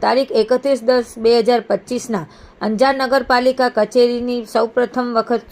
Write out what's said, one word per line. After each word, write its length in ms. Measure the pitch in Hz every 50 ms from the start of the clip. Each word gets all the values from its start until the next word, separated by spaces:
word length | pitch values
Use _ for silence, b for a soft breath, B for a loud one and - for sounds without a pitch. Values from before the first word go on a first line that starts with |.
તારીખ 320 | - 214 226 254 269 - -
એકત્રીસ 500 | 226 220 220 254 247 254 277 277 240 226
દસ 320 | 233 254 254 233 - - 233
બે 200 | 220 226 233 240
હજાર 220 | 226 220 247 233
પચીસના 640 | - - 202 - - - 247 240 - - 226 190 156 B B B B B B -
અંજાર 340 | - 208 220 202 254 269 269
નગરપાલિકા 720 | 269 269 254 254 277 247 - 262 247 247 254 254 262 254 247
કચેરીની 760 | 247 226 214 214 - 254 240 240 240 240 240 247 247 240 226
સૌપ્રથમ 720 | 208 - 233 240 226 - 254 247 240 - 247 247 240 233
વખત 260 | 226 226 - 247 226 - -